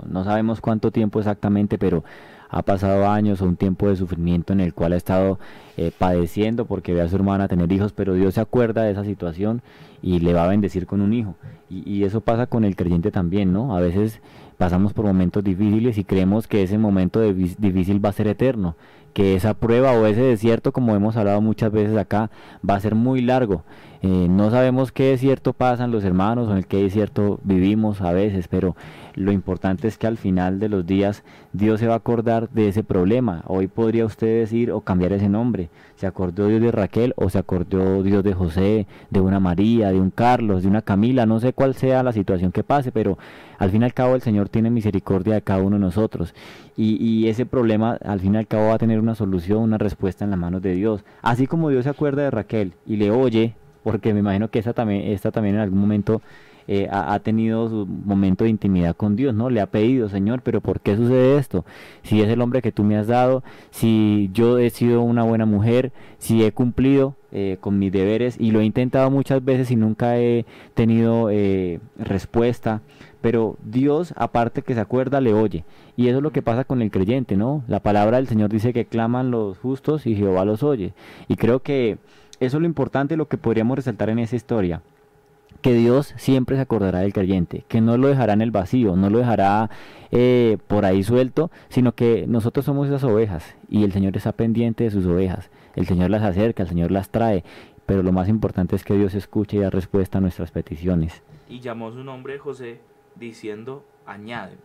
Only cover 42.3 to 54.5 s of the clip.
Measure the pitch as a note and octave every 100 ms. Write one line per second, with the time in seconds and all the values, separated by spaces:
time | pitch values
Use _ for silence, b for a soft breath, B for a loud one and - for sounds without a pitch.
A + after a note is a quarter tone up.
42.3 | F#2 F2+ - - C#3+ B2 A2 G2+ F#2 B
43.3 | B B B G2 G#2+ B2 - B2+ B2+ B2
44.3 | G#2 G2 A2+ A2+ A#2+ G#2 F#2+ - G2 F#2
45.3 | G#2+ - G2 G2 G#2 F#2+ G2+ A2 - E2+
46.3 | - B B B - A2 A2 A2+ A2 A2+
47.3 | A2 B2 C3 A2+ G#2+ A2+ - - G2+ F#2+
48.3 | G#2+ G#2+ A2 G#2+ A2 A2+ A2 A2+ A2+ G2
49.3 | F#2 F2 G#2+ A2+ G#2+ G#2 - G2 - G2+
50.3 | F#2 F2 F#2 F#2+ F2+ G#2+ G#2 - B A2+
51.3 | A#2+ C3+ E3 D#3 C3 C3 C#3 D3 C3+ C#3+
52.3 | A2+ F#2+ A2+ F#2+ - - G#2+ G2+ A#2 C3
53.3 | A2 A2+ - - - A2+ G#2 A#2 G#2 G#2
54.3 | F#2+ A2